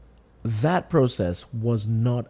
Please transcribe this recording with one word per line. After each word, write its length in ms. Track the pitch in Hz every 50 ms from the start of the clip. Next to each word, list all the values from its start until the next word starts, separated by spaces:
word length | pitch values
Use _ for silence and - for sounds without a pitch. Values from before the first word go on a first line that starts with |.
| - - - - - _ - - -
That 460 | 117 113 107 110 151 180 180 - -
process 600 | - 160 135 123 - - 101 87 87 - - -
was 360 | - 117 110 120 117 110 104 107
not 400 | 113 113 113 123 123 120 113 -